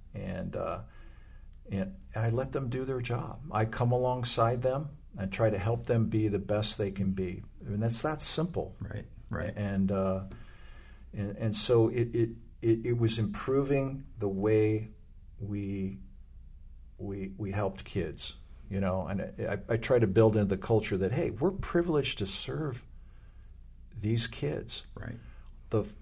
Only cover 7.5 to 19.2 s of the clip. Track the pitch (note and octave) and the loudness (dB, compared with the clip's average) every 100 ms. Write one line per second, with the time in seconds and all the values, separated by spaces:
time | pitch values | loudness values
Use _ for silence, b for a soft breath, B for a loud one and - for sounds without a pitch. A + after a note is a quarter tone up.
7.5 | - - G2+ A2+ A2 D#3 D3+ - - E3+ | -10 -4 0 0 2 0 0 0 0 0
8.5 | B2 D2+ - - G#2+ - - - - G#2 | -2 -4 -6 -8 -6 -10 -14 -6 -4 -4
9.5 | G#2 G2+ G2 F#2+ G2 F#2+ F#2+ F#2+ B B | -2 0 2 2 2 2 0 -4 B B
10.5 | B B B B B B A2+ G2+ - A2+ | B B B B B B -6 -6 -2 0
11.5 | G#2 - A#2+ A2+ B2 A#2+ A#2 A2+ - - | 2 6 8 6 4 2 2 0 -2 -14
12.5 | - A#2 A2+ A#2 A#2+ A2+ A2+ G#2 - - | 0 4 4 4 4 4 4 0 0 2
13.5 | C3+ C#3 C#3 C3+ C#3 - - G#2 F#2+ G#2 | 2 4 2 2 -4 -10 -4 -2 2 6
14.5 | G#2+ G#2+ G#2+ A2 - - - - - G2+ | 6 6 2 -2 -12 -20 -18 -18 -10 -6
15.5 | G2+ G2 G2 F#2+ G2 - - - - - | -4 -2 -2 -4 -6 -12 -16 -18 -18 -18
16.5 | - - - - - G2 G2 F#2+ - G2+ | -16 -16 -16 -16 -10 -8 -6 -6 -4 -2
17.5 | G2 G2 F#2+ - - D#2+ C#2+ - - - | 0 0 -2 -4 -2 -2 -4 -10 -10 -16
18.5 | - - G2 F#2+ F#2 D#2 F#2+ | -16 -4 0 2 0 0 -2